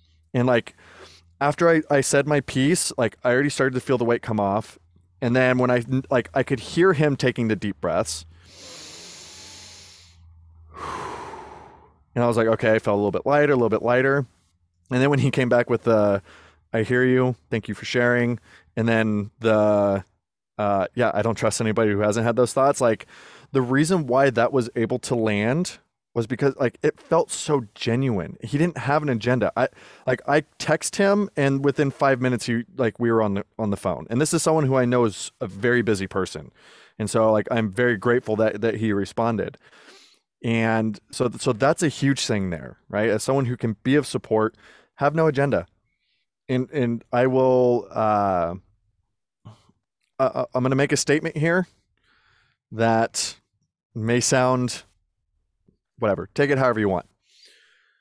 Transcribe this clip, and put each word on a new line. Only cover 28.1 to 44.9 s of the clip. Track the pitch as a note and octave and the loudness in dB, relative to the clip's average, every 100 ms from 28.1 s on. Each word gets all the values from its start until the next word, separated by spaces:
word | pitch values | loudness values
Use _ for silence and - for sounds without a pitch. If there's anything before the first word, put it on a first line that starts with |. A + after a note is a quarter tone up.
| G#2 E2 - | -2 -6 -10
He | G2+ C#3 | -6 -2
didn't | F3 D#3 | -2 -2
have | A#2+ D3+ | -2 0
an | D3+ | 0
agenda. | A#2+ A#2 B2+ G2+ - | -2 0 0 0 0
I, | B2+ - - - - | -2 -4 -20 -10 -4
like, | B2+ - | -4 0
I | D3 D#3+ - | 0 -2 -6
text | - D#3+ - - | -2 -2 -2 0
him, | G3 G3+ G3+ - | 2 2 0 0
and | C#3 C#3 | 0 0
within | C#3 C#3 C#3+ | 0 0 0
five | - C#3 C3 | 0 0 2
minutes, | B2+ B2 - | 0 -2 -2
he, | A#2 A#2+ - | -4 -4 -4
like, | A#2+ - | -4 0
we | A#2+ | 0
were | A2+ | 2
on | G#2+ G2 | 2 -2
the, | - - | -6 -6
on | A2 | -4
the | G2+ | -2
phone. | G2 D2+ D#2+ | -4 -6 -4
And | A#2 | -2
this | D#3 | 0
is | E3 | 0
someone | E3+ D#3+ C#3 | 0 0 2
who | C3 | 2
I | B2 | 2
know | B2 | 2
is | A#2 G2 - - | 0 -2 -12 -12
a | G#2+ | -12
very | G2 A#2+ A#2+ | -4 0 0
busy | A2 G#2 F#2+ | 2 -2 -2
person. | G2 F#2 - D2 - - - - - | -4 -6 -8 -16 -20 -20 -20 -18 -10
And | G#2+ | -4
so, | A#2+ A2 | 0 2
like, | G#2+ G#2 | 2 0
I'm | A#2+ A2 | -2 -2
very | G2 B2 A2+ | 0 0 0
grateful | A#2+ A#2+ - G#2+ | 0 0 0 0
that, | A2 G#2 | 0 0
that | A2+ A2 | -4 -2
he | A2+ | -2
responded. | G2+ G2 - A#2 A2 - - _ - - - _ _ _ _ | -2 -4 -2 -2 -2 -6 -10 _ -20 -20 -20 _ _ _ _
And | A#2+ A2+ A2+ A2+ A2 G#2 _ | -4 0 0 0 -2 -6 _
so, | - B2 - | -4 -4 -2
so | - | -4
that's | A2+ C3 E3+ | 0 0 0
a | D#3+ | -2
huge | - C#3 C3+ - | 0 0 0 -2
thing | G#2+ F#2+ | -2 -4
there, | E2+ B1+ - - | -6 -12 -20 -8
right? | G2+ A2 | -2 0
As | G#2 | 0
someone | - C#3 B2+ | 0 0 0
who | B2 | -2
can | A#2+ G#2+ | -4 -4
be | - C#3+ | 0 0
of | C#3 | 0
support, | - - A2 A2 - - - _ | -6 -2 0 0 -4 -20 -20 _